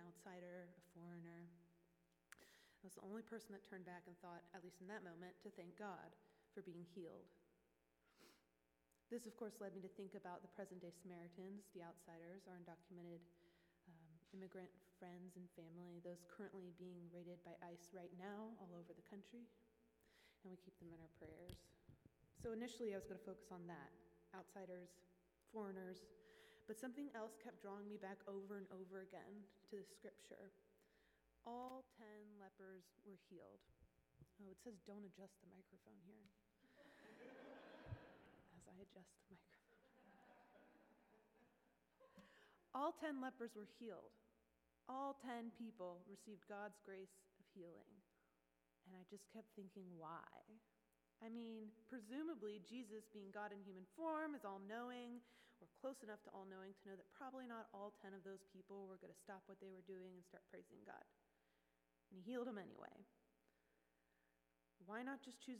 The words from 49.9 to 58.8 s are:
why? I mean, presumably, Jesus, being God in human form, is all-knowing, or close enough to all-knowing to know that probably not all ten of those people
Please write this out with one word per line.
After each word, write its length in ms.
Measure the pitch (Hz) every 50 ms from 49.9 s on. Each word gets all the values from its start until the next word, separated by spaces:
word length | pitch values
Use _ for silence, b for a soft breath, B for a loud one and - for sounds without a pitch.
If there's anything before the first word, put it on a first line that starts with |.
| 180 165
why? 240 | 160 156 165 160 - - - - - - 214 226 - - - - - - - - - - _ -
I 80 | 226 226
mean, 480 | 226 233 233 226 226 220 220 214 220 - - -
presumably, 720 | 262 254 208 208 247 285 320 320 330 226 196 214 208 208 175
Jesus, 460 | - 220 247 254 202 214 220 214 -
being 240 | - 214 196 196 190
God 160 | 208 208 208
in 80 | 202 202 196
human 180 | 196 190 185 185 - - -
form, 340 | 330 320 320 302 311 311
is 160 | 294 269 - 202
all-knowing, 720 | 196 196 196 196 214 233 240 247 247 247 240 240 240 240 233 B B B B B B B
or 80 | 185 165 - -
close 240 | - 262 269 - -
enough 160 | 214 214 202 -
to 80 | -
all-knowing 460 | - 196 190 190 190 185 190 196 196 -
to 60 | - 202
know 80 | 196
that 140 | 180 170 - - -
probably 320 | 285 262 262 262 254 240
not 180 | 233 226 - - -
all 240 | 196 202 208 208 -
ten 160 | - 196 196
of 80 | 196
those 240 | 175 196 196 190 190 - -
people 320 | 190 190 - 196 196